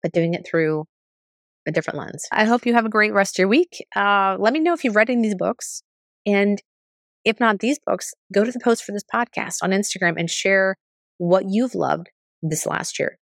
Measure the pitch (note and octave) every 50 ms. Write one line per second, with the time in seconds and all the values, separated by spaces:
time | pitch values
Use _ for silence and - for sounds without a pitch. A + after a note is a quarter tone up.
0 | _ E3+ - F3 E3 E3 E3+ E3+ E3+ - - E3 D#3+ D#3 D#3 D3+ D#3 _ _ _
1 | _ _ _ _ _ _ _ _ _ _ _ _ _ - D#3+ E3+ D#3 - - D3
2 | - - - - - - - - G#3+ G#3+ A#3 B3 - A#3+ A#3 A#3 A3+ A3+ G#3+ A3
3 | G#3 G#3+ G#3+ G3+ G3 F#3+ - - F#3 G3 G#3+ D4 F4+ - - - - _ - -
4 | G3+ G3+ G3+ G3+ G3 F#3+ F#3+ F#3 G3 A3 B3+ D#4 D#4 E4+ F4 D#4 - B3+ G#3 G#3
5 | A3 A3+ B3+ A#3+ A3+ G#3+ G#3 F#3 F3 F#3 A#3+ _ - - - - _ _ _ _
6 | _ _ _ _ _ G#3 G3+ G3 G3+ G3+ G3+ G3 _ _ _ _ _ _ _ _
7 | _ _ _ _ _ G#3+ A3 _ B3 A3+ G#3+ F#3+ - A#3 D4 - _ - - F#3+
8 | - - - _ _ _ - G3+ G#3 A#3+ B3+ B3+ - B3 A#3 A3+ - - D4+ G#3
9 | - _ - B3+ A#3+ - _ - - - F3 - - F3+ F#3+ G3 G#3 - - F#3
10 | F#3 F3 E3 D#3+ E3+ E3 - - - F#3+ G3 G3 F#3+ F#3+ F#3+ _ _ _ _ _
11 | _ _ _ _ F3 F3 F3 F#3+ G3 G3 F#3+ G#3+ B3 B3+ - F#3 D#3 C3 - E3
12 | E3+ - _ _ _ _ _ _ - D#3+ D#3 D#3 - - - - - - - -
13 | - - - _